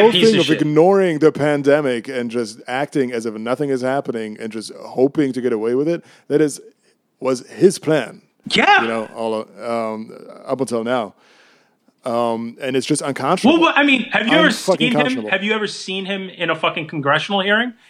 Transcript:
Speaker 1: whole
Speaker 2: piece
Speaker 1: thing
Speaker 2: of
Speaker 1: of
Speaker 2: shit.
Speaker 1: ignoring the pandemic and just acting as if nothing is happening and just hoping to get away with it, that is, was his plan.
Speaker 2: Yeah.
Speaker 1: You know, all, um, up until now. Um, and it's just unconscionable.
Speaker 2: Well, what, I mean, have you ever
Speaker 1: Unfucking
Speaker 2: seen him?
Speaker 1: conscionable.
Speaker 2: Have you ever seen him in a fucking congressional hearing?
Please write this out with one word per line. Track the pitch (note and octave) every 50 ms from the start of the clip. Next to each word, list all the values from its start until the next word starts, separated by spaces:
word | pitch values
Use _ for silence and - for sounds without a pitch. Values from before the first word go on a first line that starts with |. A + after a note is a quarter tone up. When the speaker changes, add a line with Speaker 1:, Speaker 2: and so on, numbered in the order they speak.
Speaker 1:
whole | G#3 A#3
Speaker 2:
piece | A#3 - A3+ A3+
Speaker 1:
thing | A3
Speaker 2:
of | F#3+
Speaker 1:
of | D#3+ C3+
Speaker 2:
shit. | D#3 -
Speaker 1:
ignoring | D#3 D3+ D3+ D3+ E3 F#3 G3 G3 F#3+ F3+ D#3+ D3
the | D3+ D#3 -
pandemic | - C#3+ D3+ D3 C#3+ C#3+ C#3+ C#3+ D3+ D3+ C3 B2 A#2 G#2 C3+
and | C3+ B2+ A#2+ A#2+
just | A2+ B2 A#2 G#2 G#2+ B2+ -
acting | - B2 C3 C#3+ - - D3+ C3 B2
as | B2+ A#2 A2+
if | A#2 G#2+
nothing | A2 A2 A#2 B2+ C3 D3 C#3+
is | C3+ B2+
happening | B2 C3 C3 C#3 C3+ - A#2+ A2+ A2 G#2+ G#2+ -
and | A2+ A2+ G#2+
just | A2+ G2+ - -
hoping | - - - - A#2+ B2+ C#3 - D#3+ D3 C3+ B2
to | C3
get | A#2+ B2
away | A#2+ G#2+ G#2+ A#2 A#2+
with | C3 D3 D#3+
it, | E3+ E3 - - - _ _ -
that | C3+ D#3
is, | D#3 D3 - - - - - _ _ _ _ _ _ _ _ _
was | B2+ B2+ C3 A#2+ B2 -
his | - - - G3 E3+ -
plan. | - D3+ D#3 D3 A#2 - - - _ _ _ _ - -
Speaker 2:
Yeah. | - - B3+ F#4 G#4 F#4
Speaker 1:
You | - A#2
know, | A2+ A2+ A2 - -
all, | A#2 A2+ A2 A2 A2 A2 - F#2 F#2+ G#2+
um, | A#2+ A#2 A#2 A2+ A2 A2 A2 A2 A#2+ - - - - - - -
up | - C3+ B2
until | C3+ - B2 A#2 A2+
now. | A#2 B2+ B2+ A2 F#2+ - _ _ _ _ _ _ _ _ _ _ _ _ _ _ _ _ _ -
Um, | B2+ A#2 A#2+ A#2+ A#2 A#2 A2+ A#2 A#2 A#2 -
and | C#3+ C3 C3
it's | C3 B2+
just | - D3+ C#3+
unconscionable. | D3+ C#3+ C3+ - - C#3 F3+ F#3+ - B3 E4 E4
Speaker 2:
Well, | E4 D#4+
what, | - C#4
I | D4
mean, | C#4+ C4+ A#3+ - -
have | - G#3 A3 A3+
you | C#4+
ever | D#4+ D#4+ C#4+
Speaker 1:
Unfucking | G#3+ - - - F#3 -
Speaker 2:
seen | A#3 B3
him? | A#3+ - - -
Speaker 1:
conscionable. | C4 B3 G#3+ D3+
Speaker 2:
Have | F#3+ F#3+ G3
you | G#3 G#3+
ever | A3 G#3 F#3+
seen | - - - - F#3 F#3+ F#3+
him | F#3 G3+ G3 F#3+ F#3
in | - - F3 E3
a | D#3+
fucking | D#3+ - E3+ E3+ F3+ D#3 D#3
congressional | - D#3 C3+ C#3 D3 D#3 D3+ - G3+ G3
hearing? | F#3 G3+ G#3 A3 A#3+ B3+ A#3 _ _ _